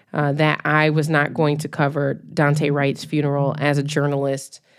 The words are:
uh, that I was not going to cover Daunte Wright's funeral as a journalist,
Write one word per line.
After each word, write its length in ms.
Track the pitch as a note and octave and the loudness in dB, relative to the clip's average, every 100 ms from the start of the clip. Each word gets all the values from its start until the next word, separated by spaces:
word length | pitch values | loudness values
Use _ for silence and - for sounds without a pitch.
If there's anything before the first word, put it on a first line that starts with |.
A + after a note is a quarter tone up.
| _ | _
uh, 180 | - D3 | -2 0
that 280 | C#3+ D#3 - | 2 2 0
I 280 | D3+ D3+ D#3 | 0 2 4
was 180 | D3+ D3+ | 2 2
not 240 | D3+ D3+ | 2 0
going 240 | D#3+ D#3 D3 | 0 0 0
to 100 | D#3 | -4
cover 540 | - C#3+ D3 C#3 C#3+ - | -2 -2 0 -2 -4 -6
Daunte 380 | - D3 D3 D3 | 0 2 2 0
Wright's 300 | C#3+ C#3 - | 0 0 -2
funeral 500 | - D3+ D3 C#3+ C#3 - | -4 -2 0 0 -2 -2
as 200 | C#3+ C#3+ | 0 0
a 60 | |
journalist, 800 | C#3+ D3+ C#3+ C#3 C#3 C3+ - - _ | 0 0 0 0 -2 -4 -8 -20 _